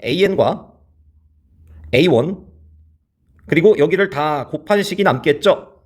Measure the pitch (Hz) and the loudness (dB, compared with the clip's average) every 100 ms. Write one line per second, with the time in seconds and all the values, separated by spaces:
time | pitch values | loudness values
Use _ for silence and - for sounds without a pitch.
0 | 117 165 196 190 113 - - _ _ _ | -6 0 0 2 -2 -2 -10 _ _ _
1 | _ _ _ _ _ _ - - - 123 | _ _ _ _ _ _ -20 -20 -4 0
2 | 175 117 156 196 - - - _ _ _ | 2 2 0 -6 -14 -20 -20 _ _ _
3 | _ _ _ _ - 151 214 143 156 185 | _ _ _ _ -4 2 4 4 2 0
4 | 190 139 151 147 123 151 - 202 202 185 | -2 -2 -4 -4 -6 -8 -2 -2 -2 -2
5 | 190 127 151 147 196 135 - _ | 0 0 0 0 0 0 -4 _